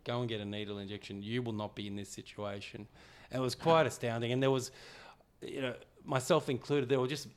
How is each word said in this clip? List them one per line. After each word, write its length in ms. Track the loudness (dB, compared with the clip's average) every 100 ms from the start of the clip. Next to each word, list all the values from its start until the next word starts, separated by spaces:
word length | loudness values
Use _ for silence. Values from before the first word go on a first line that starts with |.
go 160 | -4 -2
and 80 | -2
get 140 | -2
a 40 | -4
needle 340 | -4 -4 -6
injection, 440 | -6 -8 -8 -8
you 180 | -4 -2
will 120 | 0
not 200 | -2 -4
be 140 | -6 -8
in 80 | -6
this 140 | -8
situation." 760 | -12 -14 -8 -6 -6 -10 -12 -14 -18 -20 -20 -8
And 80 | -2
it 20 |
was 140 | -2 0
quite 300 | 6 8 6
astounding. 480 | 2 -2 0 0
And 100 | 4
there 80 | 4
was, 200 | 4 0 -10 -18 -18 -20 -20 _ -14
you 200 | -10 -4
know, 120 | -4 -6 -14 -16
myself 460 | -2 0 4 4 4
included, 400 | -2 2 2 4
there 100 | 2
were 80 | 2
just 220 | -2 -8